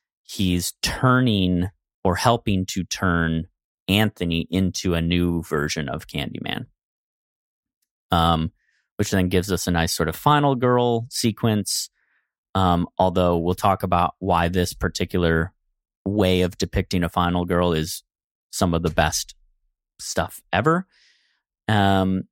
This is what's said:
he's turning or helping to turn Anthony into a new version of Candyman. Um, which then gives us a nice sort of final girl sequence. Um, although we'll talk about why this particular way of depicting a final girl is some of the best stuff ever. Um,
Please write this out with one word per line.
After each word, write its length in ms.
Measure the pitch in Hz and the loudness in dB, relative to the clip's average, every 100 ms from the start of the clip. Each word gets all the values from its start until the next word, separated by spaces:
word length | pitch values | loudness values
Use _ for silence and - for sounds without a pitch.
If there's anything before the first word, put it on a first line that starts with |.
| _ _ | _ _
he's 500 | - - 92 87 87 - | -16 -4 0 0 -2 -6
turning 880 | - - 127 127 127 104 92 90 90 - _ _ | -8 0 2 4 2 2 2 0 -2 -8 _ _
or 120 | 95 87 | -2 2
helping 500 | 127 117 - 98 92 | 2 2 0 -2 -2
to 160 | - 85 | -6 -8
turn 640 | - 95 85 82 82 82 _ _ _ - | -2 0 2 0 -2 -6 _ _ _ 0
Anthony 600 | 98 110 - 87 82 80 | 2 2 0 -4 -4 -2
into 440 | 90 95 - 98 | -2 -2 -2 -2
a 80 | 85 | -2
new 420 | 82 87 87 85 | 0 0 0 -2
version 460 | 78 76 73 - 71 | -4 -4 -2 -4 -6
of 180 | 73 - | -8 -8
Candyman. 600 | 78 65 - - - 127 _ _ _ _ _ _ _ _ _ _ _ _ _ _ | -8 -8 -8 -10 -10 -12 _ _ _ _ _ _ _ _ _ _ _ _ _ _
Um, 400 | 85 82 82 80 - _ _ _ - | 2 4 2 -2 -8 _ _ _ -6
which 120 | 104 | -2
then 180 | 98 90 | 0 2
gives 200 | 92 92 | 2 0
us 160 | 90 - | -2 0
a 60 | |
nice 220 | 87 80 | 0 0
sort 160 | - 80 | 0 -2
of 60 | - | 0
final 380 | - 147 147 131 | 2 2 2 0
girl 520 | 123 123 123 117 120 | 2 2 2 0 -4
sequence. 800 | - 117 107 117 107 98 - - _ _ _ _ _ _ | -4 -4 0 0 0 -2 -6 -8 _ _ _ _ _ _
Um, 320 | 98 92 87 87 - | 0 2 2 0 0
although 400 | 92 90 90 87 | 0 2 2 2
we'll 180 | 85 92 | 0 0
talk 260 | 104 95 | 0 0
about 340 | 95 90 85 - | 0 0 0 -2
why 300 | 95 85 85 | -2 0 0
this 240 | 92 87 | 0 -2
particular 800 | - 85 - 90 92 85 82 82 - _ _ _ _ | -2 -6 -4 -4 0 2 2 0 -6 _ _ _ _
way 380 | 98 104 95 92 | -4 0 2 2
of 160 | 90 - | 0 -2
depicting 480 | 95 - 92 92 85 | -4 -4 -2 -2 -2
a 40 | |
final 360 | - 87 90 87 | 0 0 0 0
girl 260 | 87 87 | 0 2
is 320 | 80 78 - - _ _ _ _ | 0 -4 -8 -16 _ _ _ _
some 220 | - 92 | -2 0
of 100 | 82 | 0
the 60 | 85 | 0
best 460 | 78 78 - - - _ _ _ _ _ _ | 0 0 -2 -8 -16 _ _ _ _ _ _
stuff 420 | - - 85 - - | -8 -6 -6 -8 -4
ever. 340 | 87 131 165 185 _ _ _ _ _ _ _ - | 0 2 0 -2 _ _ _ _ _ _ _ 0
Um, 540 | 107 98 98 95 95 - | 2 4 4 2 -2 -6